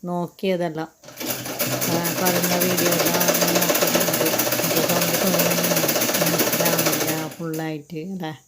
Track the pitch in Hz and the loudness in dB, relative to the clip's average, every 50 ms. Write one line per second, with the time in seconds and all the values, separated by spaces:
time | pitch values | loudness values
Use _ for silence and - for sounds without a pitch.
0 | - 175 175 175 175 170 - - - 190 185 175 175 170 156 156 160 165 - _ | -6 -4 -4 -4 -4 -4 -6 -4 0 0 2 2 0 -2 -2 -4 -8 -8 -12 _
1 | - - - - - - - - - - - - - - 131 131 - - 170 170 | -20 -20 -12 -8 -6 -6 -6 -6 -6 -8 -6 -4 -4 -2 -2 -2 -2 0 0 0
2 | 170 170 165 175 185 180 180 175 175 180 175 175 180 185 180 175 175 175 170 170 | 0 0 -2 0 2 2 2 2 2 2 2 2 2 2 2 2 2 2 2 2
3 | 151 165 170 - 175 175 - - - 170 175 - - - - - - 165 - - | 2 2 2 2 2 2 2 2 2 2 2 2 2 2 2 2 2 2 2 2
4 | - 170 160 156 160 160 151 151 - - - - 170 165 160 165 160 170 175 175 | 2 2 0 2 2 0 0 0 -2 -2 -2 -2 0 0 0 0 2 2 2 0
5 | 170 165 165 170 - 190 175 170 170 175 170 175 175 175 170 - - - - - | 0 0 0 0 2 2 2 2 2 2 2 0 0 0 0 0 0 0 0 0
6 | - - - - 170 170 165 160 151 - - 165 170 165 - 165 165 160 156 156 | 0 0 0 0 0 0 2 2 0 0 2 0 2 2 2 2 0 0 0 0
7 | 156 156 160 160 160 156 - - 170 165 156 160 160 160 156 151 147 - 170 156 | 0 -2 -2 -4 -4 -8 -8 -8 -8 -6 -6 -4 -6 -6 -6 -8 -10 -10 -10 -10
8 | 156 190 196 185 165 156 156 - - | -8 -8 -8 -8 -6 -8 -8 -10 -16